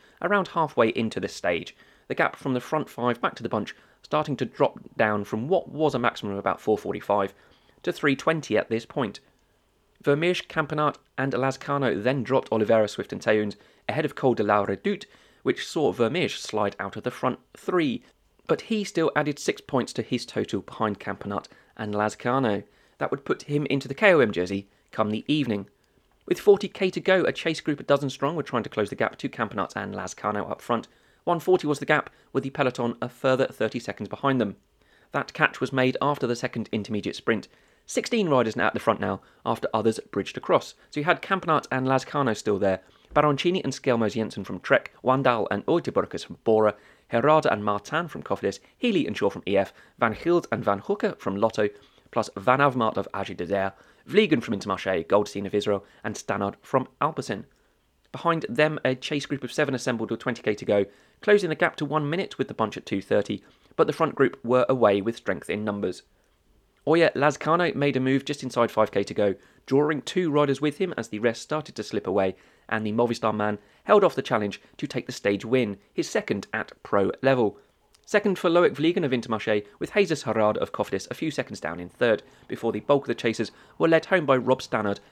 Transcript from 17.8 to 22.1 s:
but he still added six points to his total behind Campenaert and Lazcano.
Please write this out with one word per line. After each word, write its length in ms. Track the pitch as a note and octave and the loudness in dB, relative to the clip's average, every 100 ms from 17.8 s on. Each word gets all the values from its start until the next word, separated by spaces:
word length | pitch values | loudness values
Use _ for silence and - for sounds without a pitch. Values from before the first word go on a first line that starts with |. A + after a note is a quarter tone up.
| D3+ A#2 - _ _ _ - | 0 -2 -8 _ _ _ -2
but 160 | D3+ | -2
he 220 | - A3 | -2 -4
still 280 | G3 - D#3+ - | -2 0 0 0
added 240 | D3+ C#3+ | -2 -2
six 200 | - - | -4 -4
points 320 | - C3 - | -2 -2 -2
to 100 | - | -4
his 240 | A2+ A#2+ - | -4 -4 -4
total 340 | - G#2 G2+ | -4 -2 -4
behind 380 | - - A2 G2+ | -6 -4 -2 -2
Campenaert 480 | - G2+ G2+ G2+ - - _ - | -6 -8 -6 -8 -8 -14 _ -10
and 200 | G#2+ G#2 | -6 -2
Lazcano. 680 | G#2+ | -2